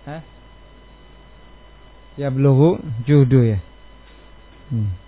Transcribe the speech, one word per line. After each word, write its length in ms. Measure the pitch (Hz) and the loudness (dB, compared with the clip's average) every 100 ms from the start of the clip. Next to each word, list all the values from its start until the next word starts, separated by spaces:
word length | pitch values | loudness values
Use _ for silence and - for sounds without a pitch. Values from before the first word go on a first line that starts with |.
Hah? 160 | 143 156 151 - - - - - - - - - - - - - - - - - - - | -18 -18 -20 -20 -20 -20 -20 -20 -20 -20 -20 -20 -20 -20 -20 -20 -20 -20 -20 -20 -20 -10
Ya, 80 | 139 | -6
belughu 560 | 131 139 135 160 - 156 113 117 | 0 2 4 2 0 -8 -10 2
juhdu, 400 | 147 131 131 117 | 2 4 2 2
ya. 160 | 101 - - - - - - - - - - - | -2 -8 -20 -20 -20 -20 -20 -20 -20 -20 -20 -10
Hmm. 240 | 117 104 90 | -6 -6 -8